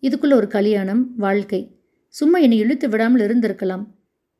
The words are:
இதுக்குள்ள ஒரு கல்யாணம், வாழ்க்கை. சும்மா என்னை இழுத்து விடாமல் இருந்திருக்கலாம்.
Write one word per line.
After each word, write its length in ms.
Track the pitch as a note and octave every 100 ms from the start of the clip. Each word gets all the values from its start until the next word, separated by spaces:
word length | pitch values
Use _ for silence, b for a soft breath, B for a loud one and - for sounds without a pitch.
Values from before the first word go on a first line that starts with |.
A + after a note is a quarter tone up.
இதுக்குள்ள 320 | C4+ - D4
ஒரு 140 | C4+ G3+
கல்யாணம், 540 | G#3 G#3 G3+ F#3+ A3 B3+ A3+
வாழ்க்கை. 440 | G3 G3+ G3 F#3+ - _ _ _ _ -
சும்மா 220 | D4 F4+
என்னை 200 | C4+ A3+
இழுத்து 320 | A3 C#4+ C4+
விடாமல் 340 | A3 A3+ B3
இருந்திருக்கலாம். 600 | G#3 A#3+ A3 - F#3+ F#3 G#3 _ _ _ _